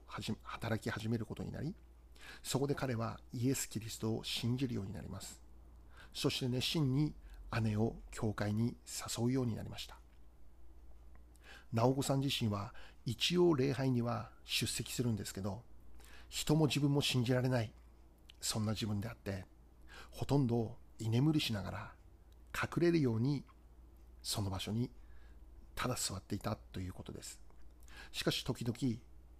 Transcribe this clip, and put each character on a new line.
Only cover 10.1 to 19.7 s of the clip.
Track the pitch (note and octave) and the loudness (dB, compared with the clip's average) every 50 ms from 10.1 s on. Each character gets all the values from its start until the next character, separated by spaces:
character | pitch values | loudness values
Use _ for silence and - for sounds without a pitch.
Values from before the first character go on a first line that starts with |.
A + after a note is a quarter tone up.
| - - - - - - - - - - - - - - - - - - - - - - - - - - - - - - - - A#2+ | -20 -20 -18 -18 -18 -16 -16 -16 -16 -16 -16 -16 -16 -16 -16 -16 -16 -16 -16 -16 -18 -18 -18 -18 -20 -20 -18 -18 -18 -18 -8 -2 2
直 | A2+ A#2 B2+ C3+ | 4 6 6 6
子 | C#3 C3+ | 4 2
さ | - C#3 | 2 2
ん | C3+ | 2
自 | C3+ C#3 - - B2 | 2 2 2 2 2
身 | G#2+ | 2
は | G2+ G2+ G2+ - - - - - - - - | 2 0 -2 -4 -8 -10 -12 -14 -14 -8 -6
一 | - A2 - - - F3 | -4 -2 0 0 2 6
応 | F3+ F3 F3 D#3+ | 6 8 8 6
礼 | B2+ B2+ C#3+ C3 | 6 4 2 2
拝 | - C3+ C3 | 2 2 4
に | B2+ A#2+ | 4 4
は | A#2 A#2+ A#2 A2+ A#2 - - - - | 2 2 0 -2 -4 -8 -12 -14 -6
出 | - - - B2 - | -2 0 0 0 0
席 | - - A#2 - - | 0 -2 -4 -2 -2
す | - A#2+ | 0 2
る | A#2+ | 2
ん | A2 | 2
で | G2+ G2+ | 0 -2
す | - - | -4 -6
け | G2 | -4
ど、 | F#2+ G2+ F#2+ A#2 - - - - - - - - - - - - - - | -4 -4 -4 -6 -8 -14 -16 -16 -14 -14 -14 -14 -14 -14 -16 -16 -14 -8
人 | - - - - D3+ | -6 -2 2 4 6
も | D#3+ D#3 | 6 6
自 | C#3+ - C#3+ | 6 6 4
分 | D3 C#3+ C#3+ | 4 6 6
も | C#3+ | 4
信 | C3+ - - B2+ A#2+ | 4 4 4 4 4
じ | A#2+ C3 | 6 4
ら | B2+ | 6
れ | B2 C3 | 6 4
な | B2+ A#2+ | 4 2
い、 | A2 G#2+ - - - - - - - - - - - - - - | 2 0 -4 -12 -20 -20 -20 -20 -20 -20 -20 -20 -20 -20 -12 -6
そ | - - - A#2 | -4 -2 0 2
ん | G#2+ | 2
な | G#2+ G#2+ | 2 2
自 | - A#2 | 0 0
分 | G#2 G#2 G2+ | 0 0 0
で | G2 A#2 | -2 -4
あ | - | -6
っ | |
て、 | - - G2+ F#2+ F#2 F#2+ - - - - - | -6 -6 -4 -4 -4 -6 -10 -16 -20 -20 -20